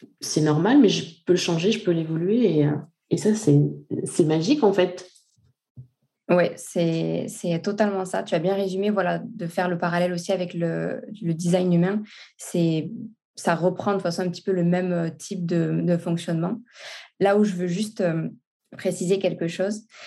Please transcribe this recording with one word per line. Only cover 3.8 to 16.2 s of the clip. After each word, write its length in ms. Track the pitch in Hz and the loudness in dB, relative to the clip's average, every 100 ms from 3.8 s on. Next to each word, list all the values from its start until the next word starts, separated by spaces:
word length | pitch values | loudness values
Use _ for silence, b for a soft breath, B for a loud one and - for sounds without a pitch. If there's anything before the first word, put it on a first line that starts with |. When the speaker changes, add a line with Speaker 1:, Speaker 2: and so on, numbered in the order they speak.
| - - | -8 -6
Speaker 1:
c'est 200 | - - | -4 2
magique, 380 | 156 160 175 302 | 2 4 2 4
en 100 | 208 | 4
fait. 380 | 185 180 - - _ _ _ _ _ _ - - _ _ _ - | 4 0 -2 -16 _ _ _ _ _ _ -20 -20 _ _ _ 0
Speaker 2:
Ouais, 220 | 180 175 - | 2 2 -2
c'est, 680 | - 180 170 165 165 165 - | -8 -2 0 0 -2 -4 -6
c'est 320 | - 175 165 | -6 -4 -4
totalement 440 | 202 208 208 190 | -2 0 0 0
ça. 180 | 185 - | -4 -6
Tu 120 | - | -2
as 40 | 170 | 0
bien 160 | 175 | 0
résumé, 340 | 196 196 190 208 | 0 -2 -2 0
voilà, 280 | 208 175 170 | 0 0 -2
de 280 | - - 170 | -6 -10 -6
faire 220 | 196 180 | -4 -2
le 80 | 175 | -2
parallèle 360 | 175 175 180 | -2 0 -2
aussi 180 | 175 175 | -2 -4
avec 240 | 190 175 | -4 -4
le, 480 | 175 165 165 165 - - - | -4 -4 -2 -4 -6 -10 -8
le 140 | 170 | -4
design 380 | 160 175 180 180 | -2 0 2 4
humain. 300 | 170 180 214 214 B B - | 4 2 0 -6 B B -20
C'est, 520 | - 175 165 160 156 226 - - _ | -6 0 0 0 -4 -10 -14 -18 _
ça 200 | - - | -6 -2
reprend 360 | 165 180 180 202 | 0 0 -2 -2
de 60 | 196 | -2
toute 60 | |
façon 180 | 180 170 | -2 -4
un 80 | 180 | -4
petit 120 | 175 | -4
peu 100 | - | -4
le 120 | 185 | 0
même, 280 | 175 180 180 | 2 2 0
euh, 180 | 175 165 | -2 -4
type 340 | 165 - 185 | -6 -10 -6
de, 360 | 175 175 160 160 | -2 0 0 0
de 140 | 170 170 | 0 0
fonctionnement. 600 | 175 170 | -2 -4